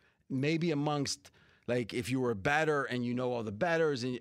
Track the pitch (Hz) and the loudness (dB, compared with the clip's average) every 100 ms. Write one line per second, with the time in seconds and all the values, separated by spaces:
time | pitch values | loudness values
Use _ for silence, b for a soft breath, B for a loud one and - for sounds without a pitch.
0 | b b - 135 143 165 170 143 147 147 | b b -8 -2 0 0 0 0 0 0
1 | 135 - - b b b - 120 107 113 | -2 -6 -10 b b b -2 -2 0 -2
2 | 113 131 123 107 95 147 156 147 127 123 | 0 0 0 0 2 2 4 2 0 -2
3 | 120 123 127 120 110 104 175 165 160 135 | -2 -2 -2 -2 -4 -2 0 2 2 0
4 | 127 127 | -2 -2